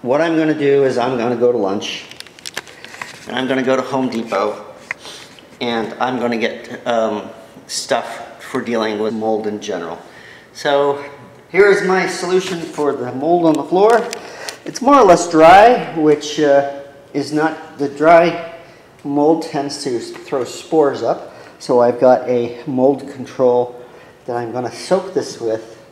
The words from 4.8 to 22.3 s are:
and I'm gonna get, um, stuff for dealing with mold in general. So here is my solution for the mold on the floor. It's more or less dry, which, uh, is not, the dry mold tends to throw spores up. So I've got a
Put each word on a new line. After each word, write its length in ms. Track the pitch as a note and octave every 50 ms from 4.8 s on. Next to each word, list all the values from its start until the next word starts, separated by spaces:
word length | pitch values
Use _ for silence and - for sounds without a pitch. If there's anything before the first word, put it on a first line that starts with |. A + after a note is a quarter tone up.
| - - - - - - - - - - - - - - - -
and 340 | B2+ A#2+ A#2 A2+ G#2+ G2+ - -
I'm 200 | B2 B2+ C3 B2
gonna 180 | A#2+ A#2+ A#2+
get, 480 | A2+ A2 A2 - - - - B2+ A#2 -
um, 420 | B2 A#2 A2+ A2 G#2+ G#2+ G#2 G2 - - - - - - - -
stuff 760 | - - - - - C3 A#2 A2 - - - - - - -
for 200 | - - - B2+
dealing 380 | A#2 A#2 A#2 A2+ A2 A2 G#2+ G2+
with 140 | A2 A2 A2+
mold 340 | A2 G#2+ A2 A2 G#2 -
in 120 | G#2 G#2+ G2+
general. 400 | - G#2+ G2 F2 E2+ E2 E2 - - - - - - - - - - _ _
So 500 | - - D3 C#3 C#3+ C#3+ C#3+ C#3+ C#3+ - - - - - - - - - _
here 220 | - F3+ G3+ G3+
is 100 | F#3+ - -
my 200 | F#3 F#3 F#3 F3+
solution 520 | F#3 F3+ - - F3 F#3 F#3 F3 - F#3+ E3+
for 320 | D#3+ D#3 - - D3 C#3+
the 180 | C3 C3 A#2+ B2 A#2+
mold 320 | C3 C#3 D#3+ F3 F3 E3
on 80 | D#3+ D3+
the 100 | D3 -
floor. 420 | - F3 F3+ G3+ A3 A#3+ A3 - - - - - - - - - - - - -
It's 160 | - - -
more 140 | - B3 C#4+
or 100 | C#4 A#3
less 260 | F#3 E3+ E3 - -
dry, 600 | - D#3 D#3+ E3 F#3 G3 G#3+ A#3+ B3 F#3+ E3 D3 D3
which, 460 | E3 D3+ D3+ D3+ D3 - - - D#3
uh, 400 | D3+ D3 C#3 C#3 C#3 C#3 C#3 C#3 - - - - - - -
is 180 | D3 C3+ A#2+
not, 460 | D3 D3+ D#3 D#3+ D#3 - - - -
the 100 | - C#3+
dry 680 | C3+ - - D3+ D#3+ E3+ E3 F3 E3+ D#3 - - - - - - - - - - _ _ - -
mold 380 | D3 C#3+ C#3+ D3 D3+ D#3 D3 C#3+
tends 380 | - - D3 C#3 C#3+ C#3+ - -
to 120 | C#3 B2
throw 460 | A2+ A2+ - - - - - D3 C3+ A#2+
spores 600 | A#2 - - - - E3+ D#3+ D3 C#3 B2+ A2+ A#2
up. 300 | B2 E3 - - - - - - - - -
So 200 | - - C3 A#2+
I've 220 | A#2+ A#2+ B2 -
got 260 | C#3 B2+ B2+ - -
a 340 | -